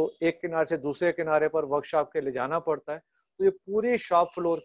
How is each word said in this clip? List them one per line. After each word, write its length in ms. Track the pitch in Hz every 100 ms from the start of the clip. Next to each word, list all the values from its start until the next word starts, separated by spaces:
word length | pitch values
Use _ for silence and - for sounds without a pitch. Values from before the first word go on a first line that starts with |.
| 156 -
एक 180 | 165 165
किनारे 260 | 175 160 156
से 100 | 160
दूसरे 340 | 139 139 175
किनारे 360 | 165 160 151 151
पर 160 | 160 143
workshop 440 | 143 - 160 147
के 80 | 156
ले 120 | 135
जाना 260 | 127 131 165
पड़ता 320 | 165 143 -
है, 100 | 156 _ _ _ -
तो 40 |
ये 60 | 190
पूरी 460 | 190 - 208 240 240
shop 280 | - 175 175
floor 300 | - 170 165